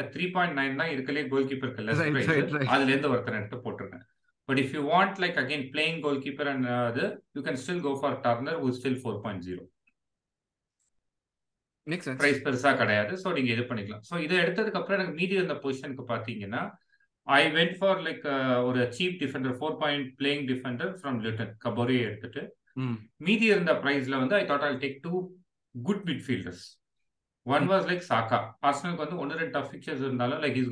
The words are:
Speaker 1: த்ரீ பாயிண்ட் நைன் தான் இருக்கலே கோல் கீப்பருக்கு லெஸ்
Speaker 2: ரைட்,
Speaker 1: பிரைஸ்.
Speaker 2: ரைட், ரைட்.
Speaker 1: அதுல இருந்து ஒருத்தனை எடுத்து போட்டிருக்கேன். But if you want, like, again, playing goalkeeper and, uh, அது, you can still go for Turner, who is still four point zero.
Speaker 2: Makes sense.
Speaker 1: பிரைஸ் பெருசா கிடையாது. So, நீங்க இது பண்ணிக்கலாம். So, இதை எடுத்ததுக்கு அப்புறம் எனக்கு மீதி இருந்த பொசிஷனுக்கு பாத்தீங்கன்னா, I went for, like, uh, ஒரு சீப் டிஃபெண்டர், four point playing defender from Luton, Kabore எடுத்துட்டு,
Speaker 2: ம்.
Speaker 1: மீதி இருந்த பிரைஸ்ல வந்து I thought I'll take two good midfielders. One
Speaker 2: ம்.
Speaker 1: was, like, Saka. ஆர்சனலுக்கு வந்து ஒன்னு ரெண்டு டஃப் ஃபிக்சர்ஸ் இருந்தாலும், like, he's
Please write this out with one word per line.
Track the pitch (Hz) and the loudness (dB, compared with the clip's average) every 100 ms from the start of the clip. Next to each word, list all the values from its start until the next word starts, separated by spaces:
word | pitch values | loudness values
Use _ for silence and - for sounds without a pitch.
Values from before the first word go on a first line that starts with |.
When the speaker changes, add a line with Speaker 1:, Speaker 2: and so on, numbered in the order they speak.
| 135 143 | -6 -4
Speaker 1:
த்ரீ | 180 | -2
பாயிண்ட் | 180 170 139 | 2 0 0
நைன் | 135 135 | -2 0
தான் | 165 135 | -2 -2
இருக்கலே | 131 143 135 | -2 -2 0
கோல் | 135 135 | 0 0
கீப்பருக்கு | 131 127 - 107 | -2 -4 -4 0
லெஸ் | 147 | 2
Speaker 2:
ரைட், | 156 139 | 2 2
Speaker 1:
பிரைஸ். | 110 | 4
Speaker 2:
ரைட், | 151 - 147 | 2 2 0
ரைட். | 123 | 2
Speaker 1:
அதுல | 135 135 | 4 4
இருந்து | 135 147 | 4 2
ஒருத்தனை | 120 120 107 | 0 0 -4
எடுத்து | 104 120 | -6 -8
போட்டிருக்கேன். | 110 101 98 - - _ _ _ - | -8 -8 -10 -12 -18 _ _ _ 0
But | 135 | 0
if | 131 151 | 0 -2
you | 143 | 4
want, | 175 196 190 | 4 4 2
like, | 175 156 | 0 0
again, | 131 151 131 156 | -2 -2 -4 -2
playing | 160 165 143 | 0 0 0
goalkeeper | 135 139 139 143 | 0 -2 -4 -2
and, | 131 123 | 0 0
uh, | 123 120 | 2 0
அது, | 120 196 - _ 147 | 0 -2 -4 _ -8
you | 143 | -4
can | 131 | -4
still | - 180 143 | -4 -2 -2
go | 135 | 0
for | 143 127 123 | -2 0 0
Turner, | 117 143 165 | 0 0 0
who | 135 | 0
is | 123 | 0
still | 131 123 113 | -2 -2 -4
four | 101 110 | -4 -6
point | 92 90 | -6 -8
zero. | 90 - _ _ _ _ _ _ _ _ _ _ _ _ _ _ _ _ _ _ _ _ _ - | -10 -12 _ _ _ _ _ _ _ _ _ _ _ _ _ _ _ _ _ _ _ _ _ -8
Speaker 2:
Makes | 170 143 | -6 -4
sense. | 131 | 2
Speaker 1:
பிரைஸ் | 143 135 147 | 4 4 2
பெருசா | 127 139 127 | 4 4 4
கிடையாது. | 110 104 104 185 | 4 4 2 -2
So, | 190 165 | -2 0
நீங்க | 123 113 | 2 2
இது | 120 | 0
பண்ணிக்கலாம். | 113 101 107 - | -4 -6 -10 -6
So, | 175 156 | -6 0
இதை | 180 | 2
எடுத்ததுக்கு | 170 180 214 180 | 2 2 0 -2
அப்புறம் | 165 196 | 0 0
எனக்கு | 180 160 | 0 -2
மீதி | 185 196 | 0 2
இருந்த | 170 151 | 0 -2
பொசிஷனுக்கு | 139 131 147 127 110 | -4 -4 -6 -10 -4
பாத்தீங்கன்னா, | 110 110 110 98 127 196 - _ _ _ _ - 139 | -4 -4 -8 -6 -6 -6 -10 _ _ _ _ 4 6
I | 160 160 | 6 4
went | 170 180 | 2 4
for, | 196 190 165 | 2 2 0
like, | 135 147 135 | -4 -2 0
uh, | 131 123 123 | 4 4 4
ஒரு | 127 117 - | 2 0 0
சீப் | 180 180 | -2 0
டிஃபெண்டர், | 135 131 131 123 | -4 -2 -2 -2
four | 156 156 | -4 0
point | 151 143 131 - | 0 0 -4 -2
playing | 139 143 131 | -2 0 -2
defender | 127 131 120 190 185 | -2 -2 -4 -4 -4
from | 139 120 113 | -4 -2 -2
Luton, | 110 107 - 120 | -2 -6 -4 -4
Kabore | 110 120 127 110 | 0 2 2 0
எடுத்துட்டு, | 107 107 143 175 - _ - | -4 -10 -10 -10 -14 _ -4
Speaker 2:
ம். | 127 113 - _ 156 | -4 -4 -8 _ 0
Speaker 1:
மீதி | 214 220 190 | 4 4 4
இருந்த | 170 160 | 4 2
பிரைஸ்ல | 139 143 127 135 | 2 0 0 0
வந்து | 127 202 | 2 2
I | 160 | 2
thought | 139 147 | 0 0
I'll | 127 139 | -2 -4
take | 135 170 | -6 -4
two | 185 180 - _ _ _ 123 123 | -4 -6 -14 _ _ _ -6 -2
good | 202 170 | -2 -2
midfielders. | 117 - 113 - - - _ _ _ _ _ _ _ 120 | -6 -2 -4 -4 -12 -18 _ _ _ _ _ _ _ 0
One | 147 175 | 2 4
Speaker 2:
ம். | |
Speaker 1:
was, | 190 170 | 2 2
like, | 180 - | -4 0
Saka. | 113 110 113 - - 143 | 0 2 0 0 0 0
ஆர்சனலுக்கு | - 175 170 151 | 2 -4 -4 -4
வந்து | 175 | -4
ஒன்னு | 143 160 | -4 -4
ரெண்டு | 160 143 | -2 -4
டஃப் | - | -6
ஃபிக்சர்ஸ் | - - 139 135 | -10 -8 -4 -2
இருந்தாலும், | 123 123 156 | 0 0 0
like, | 147 131 | 0 0
he's | 123 | 2